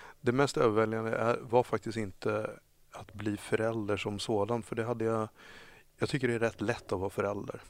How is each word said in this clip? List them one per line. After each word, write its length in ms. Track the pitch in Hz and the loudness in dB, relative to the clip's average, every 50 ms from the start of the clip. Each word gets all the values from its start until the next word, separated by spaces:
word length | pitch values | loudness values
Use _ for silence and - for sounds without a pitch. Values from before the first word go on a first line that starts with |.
| - - - - | -20 -20 -16 -2
det 100 | - 117 | 0 2
mest 260 | 120 131 - - - - | 4 4 4 4 4 4
överväldigande 600 | 131 113 104 110 110 110 110 110 110 113 117 - | 4 6 6 6 4 2 2 -2 -2 -2 0 0
är, 200 | 110 117 120 - | 2 2 2 0
var 220 | - 120 113 123 120 | 0 4 4 4 4
faktiskt 340 | - - 107 - 113 104 113 | 4 0 -2 -2 -2 -4 -4
inte 520 | 107 95 - - - 110 107 107 110 - - - _ _ _ _ - - | -4 -6 -6 -4 -2 0 0 0 -2 -4 -8 -10 _ _ _ _ -20 -20
att 220 | - - - - - | -18 -16 -16 -14 -10
bli 240 | 101 104 107 104 101 | -4 -2 -2 -2 -2
förälder 600 | - - - 107 110 113 113 113 104 101 104 95 | -2 -2 0 2 2 2 0 -2 0 0 -2 0
som 220 | - 107 104 98 | 0 -4 -4 -4
sådan, 440 | - - 113 101 101 104 120 117 110 | -2 0 2 2 2 2 0 -2 -2
för 120 | - - | -4 -4
det 80 | 113 113 | -4 -2
hade 200 | 117 120 113 113 | -2 -2 0 0
jag, 220 | 113 113 110 110 107 - - - - - - - - - - - - _ - | 0 2 0 0 -2 -6 -16 -20 -20 -20 -20 -20 -20 -20 -20 -20 -20 _ -4
jag 120 | 120 - | -4 -2
tycker 180 | - 139 127 120 | -2 0 0 0
det 60 | 117 | 2
är 60 | 110 | 2
rätt 220 | 117 113 - - | 0 0 0 0
lätt 300 | 104 107 117 - - - | -2 -2 -2 -2 -2 -4
att 80 | 107 92 | -2 -2
vara 100 | 95 98 | -2 -2
förälder. 520 | - - 98 101 101 101 - - - - - - | -2 0 0 0 0 -2 -6 -8 -10 -12 -12 -16